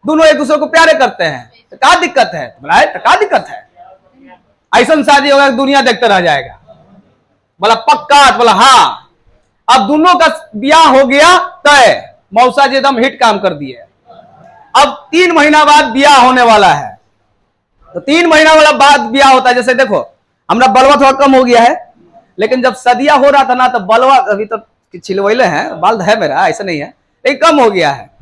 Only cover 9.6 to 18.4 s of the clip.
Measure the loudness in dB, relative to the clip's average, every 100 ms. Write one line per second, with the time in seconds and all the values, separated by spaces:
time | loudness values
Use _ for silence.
9.6 | -2 -2 0 0 2 2 0 -4 -16 -10
10.6 | 0 2 4 2 2 2 2 2 -2 -6
11.6 | 0 2 2 0 -8 _ _ 0 0 0
12.6 | 0 0 -2 -2 -4 -2 -2 -2 -4 -6
13.6 | -14 -18 -20 _ _ -20 _ _ _ _
14.6 | _ 0 0 -2 _ -2 0 0 2 2
15.6 | 4 2 0 0 2 4 4 2 2 4
16.6 | 2 0 -6 -16 _ _ _ _ _ _
17.6 | _ _ _ -12 -2 0 2 2